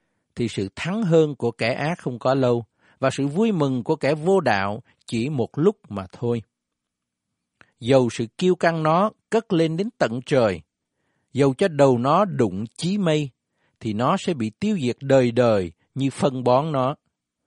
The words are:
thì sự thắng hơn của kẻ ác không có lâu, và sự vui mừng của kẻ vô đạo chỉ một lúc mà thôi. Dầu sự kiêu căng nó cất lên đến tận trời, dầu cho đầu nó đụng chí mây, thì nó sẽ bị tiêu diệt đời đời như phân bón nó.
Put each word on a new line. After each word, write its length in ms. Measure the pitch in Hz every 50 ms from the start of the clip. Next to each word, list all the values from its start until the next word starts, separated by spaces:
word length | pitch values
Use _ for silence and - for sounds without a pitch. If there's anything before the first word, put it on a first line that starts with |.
| _ _ _ _ _ _ _
thì 120 | - 120 110
sự 220 | - - 101 98 -
thắng 280 | - - 160 185 226 226
hơn 320 | 170 165 165 160 151 143
của 160 | - - 117
kẻ 220 | 113 - 120 113 127
ác 260 | - 135 151 175 -
không 200 | - 147 123 117
có 140 | - 127 131
lâu, 320 | 139 131 123 120 120 113 - _ _ _ _ _ _
và 100 | 135 131
sự 160 | - - 135 143
vui 240 | 139 175 226 233
mừng 320 | 208 165 147 139 131 127 107
của 120 | - 160
kẻ 180 | - - 135 151
vô 260 | 156 151 175 196 196
đạo 440 | 160 131 110 98 95 101 104 120 - _ _ _ _
chỉ 240 | - - 113 113 143
một 280 | 156 120 113 - - -
lúc 200 | 147 202 226 - _ -
mà 160 | 101 101 95 90
thôi. 300 | - - - 120 120 117 104 _ _ _ _ _ _ _ _ _ _ _ _ _ _ _ _ _ _ _ _ _ _ _ _ _ _ _
Dầu 300 | 113 113 135 135 127 117
sự 140 | - - 117 110 - -
kiêu 180 | 180 180 180
căng 280 | - - 170 165 165 156
nó 280 | 156 160 175 202 214 - _ _ _
cất 240 | - 196 214 - 196
lên 240 | 165 165 160 160 165
đến 120 | 202 233 - -
tận 220 | - 117 113 127 127
trời, 360 | - 151 131 120 107 92 85 - _ _ _ _ _ _ _ _ _ _ _ _ _ -
dầu 200 | 123 139 139 131
cho 140 | - 196 196
đầu 300 | 156 143 143 135 127 117
nó 280 | 120 131 151 180 208
đụng 400 | 196 151 135 123 104 87 95 110 120 _ -
chí 200 | - 170 196 208
mây, 320 | 196 165 156 156 147 135 - _ _ _ _ _ _ _ _ _
thì 140 | - 113 104
nó 240 | 107 120 139 180 196
sẽ 160 | - - 175
bị 160 | 131 110 110 - _
tiêu 180 | - 208 220 185
diệt 160 | 135 123 113 -
đời 300 | - 135 135 135 127 123
đời 400 | 113 123 123 117 110 101 92 85 - _ _ _ -
như 140 | 131 135 135
phân 320 | - - - 147 127 131 123
bón 280 | 120 123 131 147 160
nó. 240 | 151 135 127 131 151 - _ _ _ _ _ _ _ _ _